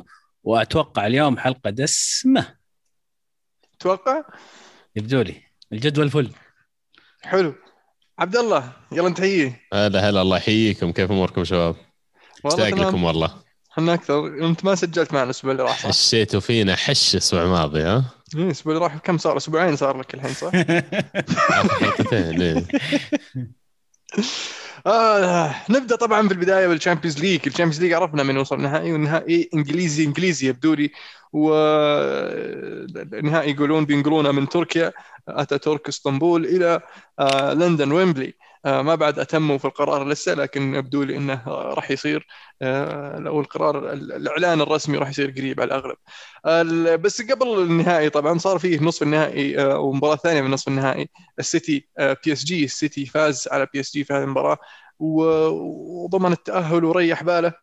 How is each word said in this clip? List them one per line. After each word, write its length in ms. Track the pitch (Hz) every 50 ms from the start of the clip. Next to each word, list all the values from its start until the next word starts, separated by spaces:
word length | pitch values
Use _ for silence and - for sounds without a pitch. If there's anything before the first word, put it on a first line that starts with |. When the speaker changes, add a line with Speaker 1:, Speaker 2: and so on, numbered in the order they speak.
| - _ - - _ _ _ _ -
Speaker 1:
وأتوقع 640 | 107 113 113 110 - - 160 147 - - 107 101
اليوم 300 | 107 123 139 151 143 120
حلقة 320 | - - 131 131 - - 104
دسمة. 840 | 101 127 139 156 - - - - - - - 262 269 214 - - - _ _ _ _ _ _ _ _ _ _ _ _ _ _ _ _ _ _ _ _ _ _ _ _ -
Speaker 2:
توقع؟ 440 | - 180 190 185 - 262 269 320 294 - - - - - - - - - - - _ _ -
Speaker 1:
يبدو 260 | 107 107 113 135 131
لي 140 | 107 90 - - _ _ _ _ - - 110
الجدول 360 | 107 123 151 143 147 151 139
فل. 200 | 139 151 131 101 - - _ _ _ _ _ _ _ _ _ _ _ _ _ _ _ _
Speaker 2:
حلو. 340 | - - 185 190 180 151 - - _ _ _ _ _ _ _ _ _ _ _ -
عبد 160 | 170 180 202
الله، 360 | 240 233 220 185 143 123 123 - - _ -
يلا 180 | 127 160 175 180
نتحييه. 520 | 170 - 190 196 196 170 143 131 123 - _ - 98
Speaker 3:
هلا، 360 | 101 104 104 95 95 98 104
هلا، 120 | 101 95
الله 160 | 92 95 92
يحييكم. 540 | 87 - 110 107 110 110 107 98 - 90 85
كيف 200 | 80 - 95 90
أموركم 320 | 104 95 90 87 - 92 87
شباب؟ 320 | 82 92 87 85 85 82 - - _ _ _ _ _ _ _ _ - - - -
Speaker 2:
والله 220 | 143 160 175 110
Speaker 3:
مشتاق 120 | 104 98
Speaker 2:
تمام. 120 | 90 - 190
Speaker 3:
لكم 140 | 190 90 87
والله. 300 | 82 78 80 80 80 - - - _ _ _ _ _
Speaker 2:
حنا 240 | - 156 160 170 170
أكثر. 340 | 170 - - 143 147 156
أنت 380 | 151 151 143 165 165 165 - 185
ما 100 | 196 196
سجلت 380 | 180 185 170 156 170 160 - 151
معنا 120 | 139 127
الأسبوع 260 | 123 127 - - 135
اللي 120 | 135 135 131
راح، 160 | 120 113 -
صح؟ 80 | -
Speaker 3:
حشيتوا 520 | 107 104 - - - 120 113 104 - - 101
فينا 360 | - - 117 113 104 98 90
حش 380 | - - - 139 - - - -
الأسبوع 300 | 90 - - 98 87 85
الماضي، 380 | 90 92 85 80 76 76 78
ها؟ 240 | 78 85 104 127 131 123 - _ _ - -
Speaker 2:
إيه، 80 | 151 180
الأسبوع 300 | 190 139 - - 156 156
اللي 120 | 165 175
راح 120 | 165 147
كم 200 | 156 - - 170
صار؟ 200 | 156 - 165 139
أسبوعين 380 | 139 - 156 160 160 180 175 151
صار 240 | 135 143 135 135 131
لك 140 | 127 - -
الحين، 200 | 135 135 127 135
صح؟ 180 | - 151 175 180
Speaker 1:
<laughs> 1080 | 185 160 165 170 170 - - 190 214 - - - 202 - - - 640 587 587 679 698
Speaker 3:
آخر 100 | - 190
حلقتين، 720 | - 508 - - 1077 - - 110 120 104 87 82 80 87
إيه. 240 | 90 85 80 82 87 - - 269 - - 294 277 - - 302 285 - - - 131 123 - - _ _ _ _ _ _ _ _ _ _ - - 202 226 262 - - - - - - - - - - -
Speaker 2:
آه، 680 | 185 214 226 226 220 214 202 185 180 180 175 160 147 131 - - -
نبدأ 260 | 233 277 254 226 233
طبعًا 320 | 226 233 220 220 214 214
في 60 | 196 190
البداية 340 | 175 175 185 190 190 190
بالشامبيونز 520 | 175 170 147 - 180 175 151 156 170 143 143
ليج. 200 | 165 196 180 143 -
الشامبيونز 340 | 143 123 - 175 165 147 151
ليج 120 | 180 180 170
عرفنا 300 | 165 185 160 151 147 135
من 140 | 135 135
وصل 240 | 135 139 - 143 135
نهائي، 300 | 139 139 147 160 170 165
والنهائي 580 | 165 151 151 143 165 160 - 160 170 170 165 - -
إنجليزي، 500 | 156 147 139 147 175 180 160 147 156 160
إنجليزي 440 | 147 139 160 185 185 160 131 135
يبدو 260 | 131 127 123 151 156 156
لي. 180 | 143 147 147 - - - - - - - _ -
والنهائي 2250 | 151 151 156 156 156 156 151 156 151 151 147 147 147 143 139 139 139 - - - - - - - - - - 57 - - - - - - 147 - 107 151 147 160 165 143 151
يقولون 340 | 139 143 147 143 156 160 156
بينقلونه 460 | 143 147 143 139 151 160 156 147 143
من 180 | 139 139 139 139
تركيا، 440 | - 175 165 - - 165 165 - - - - - - - -
أتاتورك 600 | - - 135 143 - 143 139 - 156 151 147 -
اسطنبول، 580 | 143 139 - - 143 135 135 160 175 170 165 165
إلى، 360 | - 175 185 175 170 170 165 - - - - - _ _ -
آه، 340 | 143 139 135 135 139 139 139
لندن 380 | 151 175 175 170 147 143 139
ويمبلي. 420 | 147 180 190 185 156 131 131 131 - _ _ - - _ -
آه، 160 | 143 135 135
ما 140 | 135 151 165
بعد 240 | 156 156 151 143 151
أتموا 380 | 135 - 165 156 156 147 143
في 80 | 135 -
القرار 440 | 135 - - 143 143 147 143 139 143
لسه، 240 | 151 - - 180 170
لكن 420 | 147 139 139 - 139 139 135 139
يبدو 280 | 143 135 127 135 143 139
لي 140 | 135 135
إنه، 160 | 143 143 139 135
آه، 400 | 127 117 147 147 139 - 131 139
راح 180 | - - -
يصير، 360 | 135 - - 147 151 151 - - - - - - - -
آه، 580 | 135 131 131 139 147 156 151 143 143 143 147 151
لو 200 | - 147 151 147
القرار 540 | 143 - - 156 156 151 143 143 - - 147
ال-، 200 | 139 - - -
الإعلان 480 | - 120 123 147 160 180 175 165 156
الرسمي 360 | 147 151 156 147 - 151 143
راح 120 | 143 143 135
يصير 220 | 139 147 139 135
قريب 300 | 131 135 135 135 131 -
على 60 | 123
الأغلب. 300 | - 135 135 131 131 - - _ - - - - - - - -
ال-، 520 | 156 165 165 165 165 165 165 165 165 165
بس 240 | 160 165 208 - -
قبل 400 | 226 220 269 240 262 247 220 190
النهائي 480 | 180 170 170 165 160 180 175 160 151 151
طبعًا 280 | 143 147 143 156 170
صار 220 | 165 - 190 190 170
فيه 200 | 180 180 165 139
نصف 240 | 151 170 165 - 156
النهائي، 580 | 147 151 156 151 143 - 139 139 143 139 143
آه، 180 | 139 135 139 147
ومباراة 360 | 147 139 135 139 147 151 151
ثانية 260 | 143 - 170 165 147
من 100 | 135 131
نصف 160 | 135 131 -
النهائي، 420 | 139 135 135 135 135 - - 143 - _ - - _ _ -
السيتي، 480 | 135 - - 165 170 165 147 135 - _ -
آه، 200 | - 143 139 135 - -
بي 80 | 160 147
اس 100 | 127 135
جي. 220 | 156 185 170 143
السيتي 400 | 127 - - 156 143 - 143 139
فاز 420 | 127 - 151 156 151 143 - - -
على 160 | 135 139 135 - -
بي 60 | 139
اس 140 | 131 - -
جي 100 | 147 135
في 100 | - 139
هذه 100 | 139 139
المباراة، 340 | 139 135 135 143 147 151 - - - - - - - _ -
و-، 240 | 156 160 156 160 160 165 160 156 160 160 165 160 - 165 156 151 160 160 175 175 175
وضمن 280 | 175 190 190 185 180
التأهل 540 | 170 - - - - 185 170 156 170 170 170
وريح 380 | 160 170 180 175 165 160 - 151
باله. 300 | 175 175 170 170 170 165 -